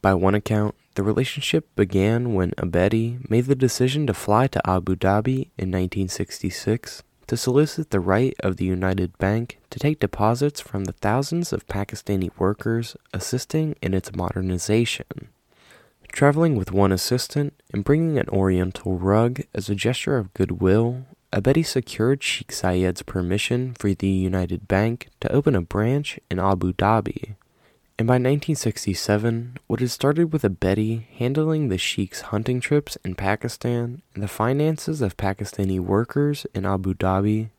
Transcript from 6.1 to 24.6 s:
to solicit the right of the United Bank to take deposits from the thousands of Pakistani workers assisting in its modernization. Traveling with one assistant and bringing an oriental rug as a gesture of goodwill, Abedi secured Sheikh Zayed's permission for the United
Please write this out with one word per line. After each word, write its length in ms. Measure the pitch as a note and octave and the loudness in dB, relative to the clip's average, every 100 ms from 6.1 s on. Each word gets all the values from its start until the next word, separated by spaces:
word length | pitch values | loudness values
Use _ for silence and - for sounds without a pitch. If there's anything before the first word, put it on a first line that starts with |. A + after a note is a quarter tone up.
| - G2 - F#2+ - - A2+ - - _ _ - | -4 -6 -4 -6 -4 -2 -2 -4 -18 _ _ -6
to 80 | |
solicit 540 | A#2+ - B2+ D3+ - D#3 | -2 2 4 2 -2 -2
the 100 | G2 | 0
right 360 | F2+ G2 C3 - | 2 2 2 0
of 160 | G2 | -4
the 80 | F2+ | -2
United 540 | F#2 F#2 F#2 F#2+ F2+ _ | -2 0 0 0 -2 _
Bank 420 | G2 A2 A#2+ - _ | 0 0 -4 -12 _
to 100 | - | -4
take 200 | C#3+ D3+ | -2 0
deposits 600 | - - G#2+ A#2+ C#3+ - | -2 2 0 2 -2 -2
from 240 | - G2+ | -8 -6
the 80 | F#2+ | -6
thousands 580 | - G2+ A#2+ C#3 E3+ E3+ | -4 0 0 0 -4 -4
of 160 | - - | -6 -4
Pakistani 640 | G#2 G2+ G#2 - G2 F2 - | -6 -6 -8 -2 -2 -2 0
workers 580 | F#2+ G#2+ A2 A2+ A#2 - _ | 0 0 -2 -2 -4 -12 _
assisting 600 | G2 - B2+ - D#3 D#3 - | -8 -4 -4 -2 -2 -2 -4
in 120 | F#2+ | -2
its 220 | F#2+ - | -2 -2
modernization. 1120 | G2 F#2 G2+ F#2 F2+ - A2 A#2 - - - - _ _ _ _ - _ _ - | -6 -4 -2 -2 -2 2 2 2 -2 -8 -12 -14 _ _ _ _ -20 _ _ -14
Traveling 440 | - C#3+ D3 E3 B2 | 2 4 6 2 2
with 160 | F#2 | 2
one 180 | F#2+ G2 | 4 4
assistant 640 | F#2+ - B2+ - C#3+ C#3+ _ _ | 4 0 -2 0 -2 -4 _ _
and 120 | G2+ | -4
bringing 340 | G2+ D3+ E3 D3 | 2 2 2 0
an 80 | - | 0
oriental 680 | G2 F#2+ F2+ F#2 - - F2+ | 2 4 2 0 -4 -4 -2
rug 460 | F#2+ G#2 A#2+ B2+ - | 2 4 2 -2 -8
as 160 | - G2+ | -8 -4
a 60 | |
gesture 420 | G2+ A#2 B2+ - C3+ | -2 -2 -2 -2 -2
of 160 | F#2+ | -4
goodwill, 720 | - F#2+ F#2 F#2+ G#2 A#2 B2+ C3 - _ | -2 -2 2 4 4 2 -4 -12 -20 _
Abedi 340 | A2 A#2 D3 | 0 2 2
secured 560 | D#3+ C3 - - A2+ C#3 | 2 -4 -4 -2 0 0
Sheikh 280 | - - - | -2 -6 -8
Zayed's 520 | - F2+ F2+ F#2 F2+ | -4 0 2 0 -2
permission 720 | - F#2 F2 G2 - B2 B2+ | -6 -4 -2 -2 0 -2 -4
for 180 | A#2+ G2+ | -2 -2
the 160 | F#2+ G2 | 0 0
United 580 | F#2+ F#2 F#2 F2+ F2+ | 2 0 0 -2 -4